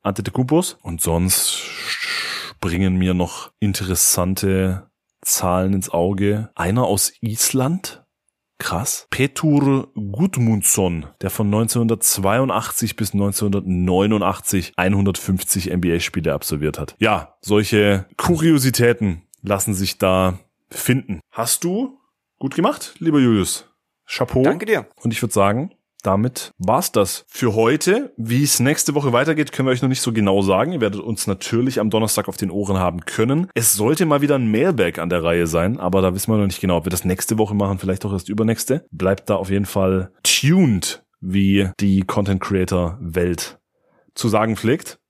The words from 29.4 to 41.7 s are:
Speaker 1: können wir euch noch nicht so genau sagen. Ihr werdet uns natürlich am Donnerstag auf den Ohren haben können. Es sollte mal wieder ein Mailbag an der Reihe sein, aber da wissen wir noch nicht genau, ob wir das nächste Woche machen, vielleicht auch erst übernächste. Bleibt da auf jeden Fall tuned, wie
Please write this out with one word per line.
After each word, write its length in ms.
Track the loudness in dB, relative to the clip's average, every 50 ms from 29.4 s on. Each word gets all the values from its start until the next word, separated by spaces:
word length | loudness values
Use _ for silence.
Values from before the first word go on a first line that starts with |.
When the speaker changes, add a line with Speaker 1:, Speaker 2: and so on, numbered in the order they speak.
| -2 -2 -2
Speaker 1:
können 160 | -2 0 0
wir 20 |
euch 100 | 2 2
noch 60 | 0
nicht 140 | 0 0 0
so 100 | -2 -2
genau 300 | 0 2 2 4 4 4
sagen. 320 | 4 4 2 2 2 0 0
Ihr 80 | -2
werdet 180 | -2 -2 -2 -4
uns 280 | -6 -6 -6 -4 -4
natürlich 520 | -4 -4 -6 -4 -4 -2 0 0 0 0 0
am 100 | -2 0
Donnerstag 380 | 2 0 0 0 -2 -2 -4
auf 80 | -4 -6
den 160 | -6 -6 -4
Ohren 260 | -4 -4 -2 0 0
haben 280 | 0 0 0 -2 -4 -10
können. 440 | -6 -2 0 0 2 2 0 -2 -2 -2
Es 200 | -2 0 0 0
sollte 320 | 2 2 0 2 2 2
mal 140 | 2 2 2
wieder 160 | 4 2 2
ein 160 | 2 2 2
Mailbag 480 | 2 2 2 2 2 2 0 0 0 -4
an 80 | -4
der 160 | -2 -2 0 2
Reihe 240 | 2 2 2 2
sein, 320 | 2 2 0 0 0 -2 -2
aber 220 | -2 0 2 2
da 120 | 2 2 0
wissen 160 | -2 -2 0
wir 80 | 2
noch 80 | 2 2
nicht 140 | 0 -2 -2
genau, 160 | 0 0 0
ob 100 | 0 0
wir 40 | -2
das 160 | -4 -2 -2
nächste 320 | -2 -2 -2 -2 -2 0
Woche 180 | 0 0 0 0
machen, 240 | -2 0 0 -2 -2
vielleicht 260 | -2 -4 -4 -2 -4
auch 60 | -4
erst 160 | -6 -6 -6
übernächste. 580 | -6 -4 -2 0 0 0 -2 -2 -4 -4 -4 -4 _
Bleibt 380 | -8 -2 0 0 0 0 _ -2
da 80 | -2
auf 120 | -2 0 -2
jeden 160 | -2 -2 -2
Fall 460 | -2 -2 0 2 2 2 0 -2 -6 _ _ -2
tuned, 840 | 0 0 2 2 4 4 6 4 4 2 0 -2 -4 -8 -10 _ _ _ _
wie 480 | -8 -2 0 2 4 4 4 4 2 2